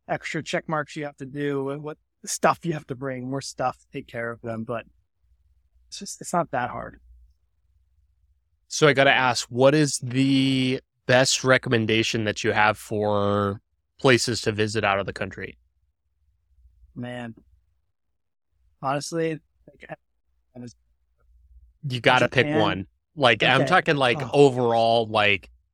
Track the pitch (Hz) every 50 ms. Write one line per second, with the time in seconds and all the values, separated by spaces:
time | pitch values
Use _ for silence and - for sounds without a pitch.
0 | _ - 165 143 - - - 165 - - - 170 - - 165 151 147 - - 160
1 | 147 143 143 - 139 135 131 143 143 143 143 139 135 135 139 147 147 151 156 -
2 | _ _ _ _ - 202 - - - 170 151 - - 170 160 151 - - 135 123
3 | 135 139 131 127 123 127 131 139 - - - - 135 127 120 - _ _ - 143
4 | 120 - - 120 117 117 117 113 - 117 113 110 110 117 123 113 110 - _ _
5 | _ _ _ _ _ _ _ _ _ _ _ _ _ _ _ _ _ _ - -
6 | 202 - - - 147 - - 175 160 - - 131 123 120 120 117 117 113 113 -
7 | _ - - - - _ _ _ _ _ _ _ _ _ _ _ _ _ _ _
8 | _ _ _ _ _ _ _ _ _ _ _ _ _ _ - - 156 147 135 123
9 | 135 139 131 117 131 127 120 - - - 120 120 131 135 143 156 151 139 - -
10 | - 123 120 131 135 135 139 135 135 135 135 131 131 127 127 131 - _ _ _
11 | _ - 127 123 135 - - - - 127 127 123 - 135 127 117 113 107 110 110
12 | 113 - - 117 110 107 104 - - 113 101 107 107 107 107 - - - 113 104
13 | 104 104 104 101 101 101 101 104 101 98 98 110 - _ _ _ _ _ _ _
14 | - 139 127 117 - - 117 101 - 113 107 101 107 107 104 113 101 101 98 98
15 | 98 98 101 - 107 98 - - 95 - - _ _ _ _ _ _ _ _ _
16 | _ _ _ _ _ _ _ _ _ _ _ _ _ _ _ _ - _ _ 127
17 | 123 123 123 123 120 117 113 - _ _ _ _ _ _ _ _ _ _ _ _
18 | _ _ _ _ _ _ _ _ _ _ _ _ _ _ _ _ - 131 139 147
19 | 139 - 165 165 165 160 160 151 - _ _ _ _ - - _ - - - -
20 | _ _ _ _ _ _ _ _ _ _ _ 123 120 120 - _ _ _ _ _
21 | _ _ _ _ _ _ _ _ _ _ - - - _ _ _ - 143 127 123
22 | 113 135 127 127 120 120 - 127 117 147 147 113 107 98 92 95 98 - _ _
23 | _ _ _ 160 135 120 117 107 147 120 127 135 156 135 180 185 160 - 160 143
24 | 135 147 156 156 135 117 - 143 143 139 127 123 127 117 117 117 113 113 113 117
25 | 113 107 107 107 104 104 101 92 - - _ _ _ _